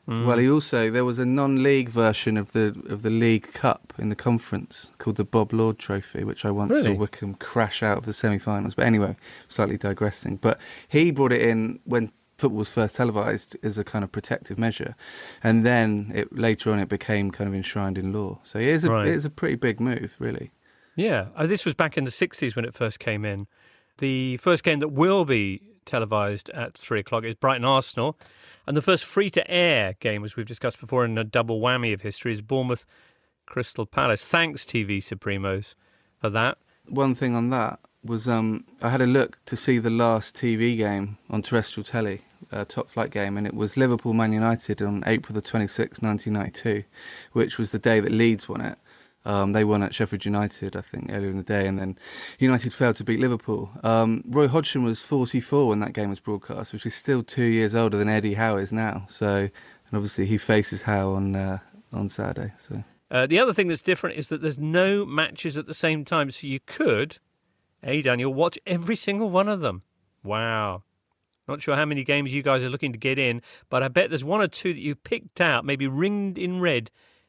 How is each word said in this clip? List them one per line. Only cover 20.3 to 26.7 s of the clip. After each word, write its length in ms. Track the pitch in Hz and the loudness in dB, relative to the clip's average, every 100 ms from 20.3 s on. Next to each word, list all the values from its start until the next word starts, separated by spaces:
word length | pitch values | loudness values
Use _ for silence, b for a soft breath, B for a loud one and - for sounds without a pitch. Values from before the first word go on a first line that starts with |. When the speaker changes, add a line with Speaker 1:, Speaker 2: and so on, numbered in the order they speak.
| - 120 _ b b b - | -6 -12 _ b b b -2
Speaker 1:
Yeah, 320 | 214 127 98 - | 0 0 -2 -4
uh, 100 | 160 | 0
this 200 | 202 175 | 0 -2
was 100 | 139 | 0
back 220 | 156 156 | 0 0
in 60 | |
the 80 | 131 | -4
sixties 440 | - 185 - 127 117 | -2 -2 -2 -4 -4
when 100 | 117 | -6
it 80 | |
first 260 | - 113 - | -4 -4 -4
came 260 | - 107 107 | -6 -4 -4
in. 220 | 98 101 b b b b _ | -6 -10 b b b b _
The 400 | 139 131 131 127 | -4 -2 -4 -2
first 280 | 185 165 - | 2 2 2
game 140 | 147 | 0
that 100 | 151 | 0
will 340 | 139 175 196 | 2 4 4
be 380 | 151 120 98 95 - _ - | 4 2 2 -4 -12 _ -6
televised 640 | 127 110 107 101 101 - | -4 0 0 0 -2 -8
at 240 | 147 117 | -10 -10